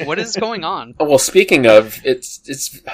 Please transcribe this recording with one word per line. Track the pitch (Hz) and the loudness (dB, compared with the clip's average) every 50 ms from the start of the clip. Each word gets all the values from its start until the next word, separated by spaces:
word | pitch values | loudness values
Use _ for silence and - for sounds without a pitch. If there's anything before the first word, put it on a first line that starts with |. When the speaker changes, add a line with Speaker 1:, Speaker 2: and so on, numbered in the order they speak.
| 156 | -6
Speaker 1:
what | 143 156 185 | -8 -6 -6
is | 240 226 214 | -6 -8 -8
going | 196 220 220 233 202 160 | -8 -6 -6 -6 -8 -8
on? | 165 196 165 120 117 123 | -8 -8 -8 -10 -12 -6
Speaker 2:
<laughs> | - | -4
Speaker 3:
Oh, | 156 | -2
well, | 147 147 131 | 2 2 2
speaking | - - - 185 185 190 185 147 127 | 2 2 2 2 4 4 4 2 6
of, | 113 110 107 110 110 - - - | 6 6 6 4 2 -8 -8 -4
it's, | 131 127 - - - - - _ | -4 -4 -4 -4 -16 -18 -18 _
it's | - 139 139 - - - - - - | -14 -12 -10 -12 -12 -14 -16 -18 -14